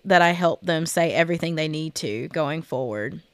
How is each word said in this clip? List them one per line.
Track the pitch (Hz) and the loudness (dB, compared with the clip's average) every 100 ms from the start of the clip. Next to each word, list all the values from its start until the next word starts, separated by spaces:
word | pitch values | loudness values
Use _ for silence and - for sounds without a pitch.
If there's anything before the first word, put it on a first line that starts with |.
that | 202 180 | 4 6
I | 170 | 6
help | 175 170 - | 4 0 0
them | 175 160 | -2 -2
say | 165 180 170 | 0 0 2
everything | 120 165 170 170 | 2 0 0 -2
they | 160 156 | -2 -2
need | 156 160 - | -4 -6 -6
to | 110 107 127 | -6 -6 -6
going | 170 143 160 | -4 -2 -4
forward. | - 131 127 104 113 160 - | -6 -6 -4 -6 -6 -10 -18